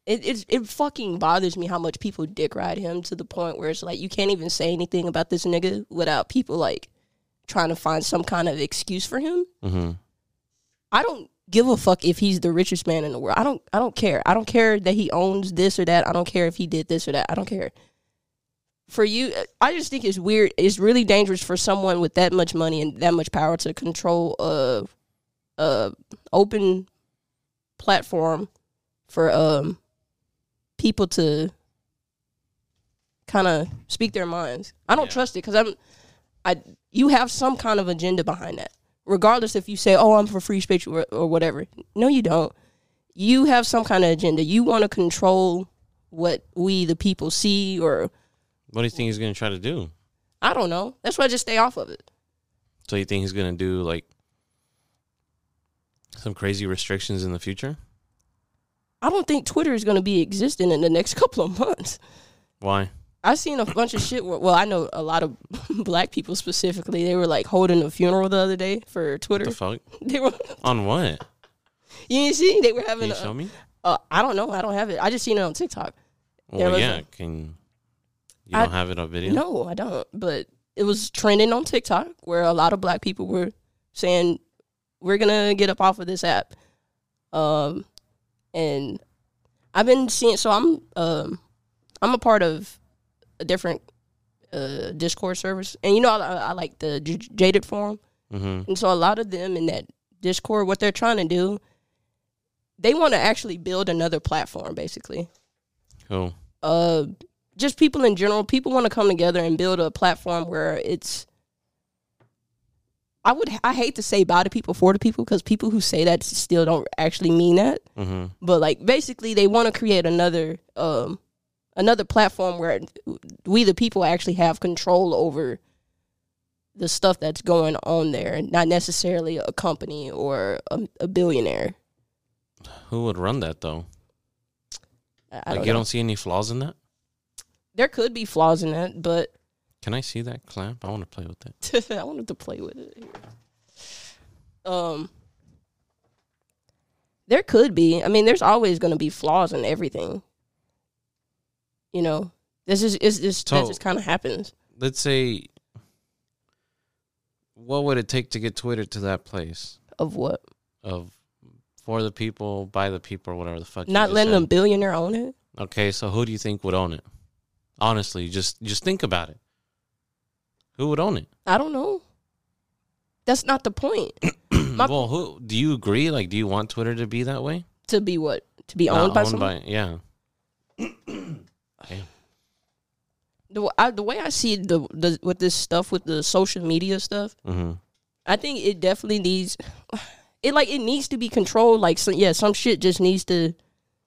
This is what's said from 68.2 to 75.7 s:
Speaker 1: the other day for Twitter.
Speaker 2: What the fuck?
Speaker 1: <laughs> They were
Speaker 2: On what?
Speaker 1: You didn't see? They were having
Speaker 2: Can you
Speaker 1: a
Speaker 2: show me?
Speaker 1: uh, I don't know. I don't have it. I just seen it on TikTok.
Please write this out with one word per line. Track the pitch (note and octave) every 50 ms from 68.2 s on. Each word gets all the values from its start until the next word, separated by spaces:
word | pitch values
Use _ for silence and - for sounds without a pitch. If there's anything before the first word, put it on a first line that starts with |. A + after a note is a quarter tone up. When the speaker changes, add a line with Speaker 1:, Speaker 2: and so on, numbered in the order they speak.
| F#3+ F#3+
Speaker 1:
the | G3 F#3+
other | F#3+ F#3+ F#3+
day | F#3 F#3 F#3+ G3+ A3+ - -
for | - F#3 D#3+ D3 C#3 -
Twitter. | - - G3+ G3 -
Speaker 2:
What | A#3 A3+ -
the | F#2+ F#2 A2+ - _ _
fuck? | - -
Speaker 1:
<laughs> | - C4
They | C4+ C4+
were | C4 A#3+ - - - - - - -
Speaker 2:
On | B2+ B2 A2 G2
what? | G2+ B2 F3 E3 F#2 D#2 - - - _ _ _ _ _ _ _ _ _ _ _ _ - - - -
Speaker 1:
You | B3 C4+ C#4+
didn't | C#4+ -
see? | D4 F4 F#4+ A4 G#4
They | B3+ A#3
were | A3+ -
having | G#4 D#4 A3+ A3+ A3+ G#3+
Speaker 2:
Can |
you | G3+
Speaker 1:
a |
Speaker 2:
show | - - G#2 A2
me? | C3+ E3+ G3+ - - - _ _ _ -
Speaker 1:
uh, | F3 D3+ - _ -
I | D3+ F#3+
don't | A#3 C#4 A3
know. | G3 A3 G#3
I | G3 F#3
don't | A3+ G#3+ G3+
have | G3 A3+ G#3
it. | - -
I | F#3 G#3
just | B3 A#3+ -
seen | B3 G#3+ G3+
it |
on | F#3 D#3+ -
TikTok. | - F4+ -